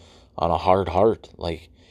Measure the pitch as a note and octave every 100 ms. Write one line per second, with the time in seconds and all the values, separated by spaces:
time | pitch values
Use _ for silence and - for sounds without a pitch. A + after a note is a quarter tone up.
0 | - - _ - E2+ D#2+ F#2 F#2 F2 F2
1 | A2 F#2+ - - E2+ D#2+ - _ _